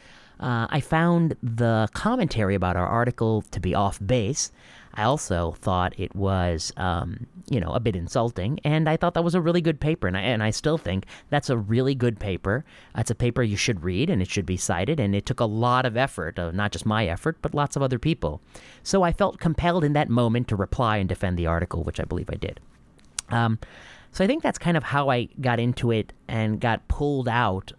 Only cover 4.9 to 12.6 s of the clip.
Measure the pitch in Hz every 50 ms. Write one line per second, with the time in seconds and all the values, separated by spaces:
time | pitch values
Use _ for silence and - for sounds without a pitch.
4.9 | - 107 107 123 143 156 - - 92 85 85 80 - - - 104 92 90 90 92
5.9 | - - 92 - - 98 98 95 95 92 87 87 85 82 - - - - 92 90
6.9 | 85 85 - - 104 110 120 - - 180 - - 131 107 82 85 - 117 113 117
7.9 | 92 87 85 - - 127 117 120 - 90 92 113 151 - - 147 156 156 156 156
8.9 | 160 - 175 175 - 165 170 170 170 185 156 170 170 175 156 165 156 - 143 151
9.9 | 165 - - 92 92 95 95 123 120 110 107 110 - - - 151 165 151 - 90
10.9 | 92 95 - - - - - - 143 147 - - 127 113 101 104 113 123 127 139
11.9 | 139 123 123 120 113 - 104 101 90 82 - 98 107 143